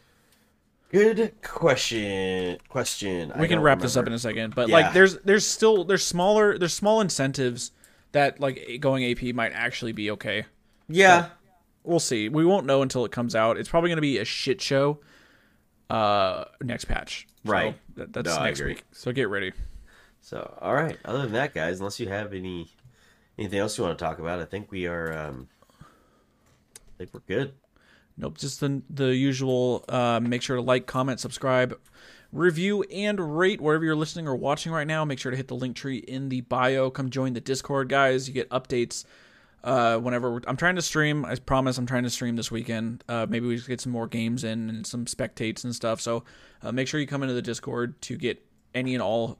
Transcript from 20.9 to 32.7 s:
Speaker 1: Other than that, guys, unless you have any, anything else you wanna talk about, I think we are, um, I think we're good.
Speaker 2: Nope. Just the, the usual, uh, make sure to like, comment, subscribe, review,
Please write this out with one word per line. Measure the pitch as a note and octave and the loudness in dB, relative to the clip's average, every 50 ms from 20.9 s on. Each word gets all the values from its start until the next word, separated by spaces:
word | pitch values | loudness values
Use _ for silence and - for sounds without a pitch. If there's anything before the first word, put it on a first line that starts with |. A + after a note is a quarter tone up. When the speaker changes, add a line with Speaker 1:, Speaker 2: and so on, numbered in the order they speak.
| F2 - - | -4 -8 -6
Speaker 1:
Other | - A2+ C#3 | -4 -4 -2
than | C#3 A2+ G#2+ | -2 -2 0
that, | A#2+ C#3+ C#3+ - | -2 -2 -2 -2
guys, | E2+ D#2 E2+ F#2 F#2 | -4 -2 -2 -2 -4
unless | G2 G2+ - - | -6 -8 -6 -6
you | A#2+ F#2+ | -6 -4
have | G2 G#2 G#2+ G2 G2 | -4 -6 -6 -6 -8
any, | F#2 F#2 F#2 F2+ E2+ D#2+ - _ _ _ - _ _ _ _ _ _ _ _ _ | -8 -8 -6 -8 -8 -10 -12 _ _ _ -20 _ _ _ _ _ _ _ _ _
anything | - G#2+ F#2 G2 G2 | -8 -6 -4 -2 -2
else | G2+ G#2+ - | -2 -2 -2
you | - G#2 | -2 -2
wanna | F2 D#2+ | -2 -2
talk | - E2+ D#2+ D#2+ | -2 -4 -4 -4
about, | E2+ D#2+ E2+ F2 F2 | -4 -6 -4 -4 -4
I | E2 | -6
think | - - G#2 G#2 - | -6 -8 -10 -10 -8
we | G2 F#2 F2 | -6 -6 -4
are, | E2+ E2+ E2+ E2 D#2+ D#2+ | -4 -4 -4 -4 -6 -6
um, | D#2 D2+ D2+ C2+ B1+ C2+ - _ _ _ _ _ _ | -6 -8 -8 -10 -12 -14 -18 _ _ _ _ _ _
I | - - _ _ _ _ _ _ _ _ _ _ _ _ _ _ _ _ _ - - - - | -20 -20 _ _ _ _ _ _ _ _ _ _ _ _ _ _ _ _ _ -20 -20 -20 -16
think | - F#2 F2+ - | -16 -16 -16 -16
we're | - | -16
good. | - - F#2 B2 C#3 C#3 - _ _ _ _ _ _ _ _ _ _ _ _ | -6 -2 -2 -2 -2 -4 -8 _ _ _ _ _ _ _ _ _ _ _ _
Speaker 2:
Nope. | - C3+ C#3+ D#3 | -10 -10 -10 -8
Just | - - C#3 - - | -8 -8 -8 -4 -2
the, | D3 C#3 C#3 C3+ - - | -2 -2 -2 -4 -6 -10
the | D3 C#3 C3+ B2+ C3 | -4 0 2 2 2
usual, | B2+ C3+ C#3 C3 C3 C3+ C3 B2+ B2+ B2 B2 A#2+ - - | 4 2 2 0 0 0 0 2 2 2 2 0 -2 -2
uh, | - - B2+ B2 A#2+ A#2 A2+ | -4 -2 0 2 2 2 2
make | A#2+ A#2+ B2 B2 | 0 0 -2 -2
sure | - - C3 | -2 -2 -2
to | B2 | -2
like, | A#2+ C3 B2+ B2+ - | 2 2 2 2 0
comment, | - - C3 C3 C3+ B2+ - | -2 -2 -2 -2 -2 -2 -4
subscribe, | - - - - - C3 C3 B2+ B2+ B2+ A2+ - _ - _ - - - - - _ _ | -6 -10 -8 -4 0 2 4 4 2 2 -2 -10 _ -20 _ -20 -20 -20 -20 -20 _ _
review, | - D3 E3+ F3+ D#3 D#3+ F#3 G3+ | -4 2 2 2 2 2 0 0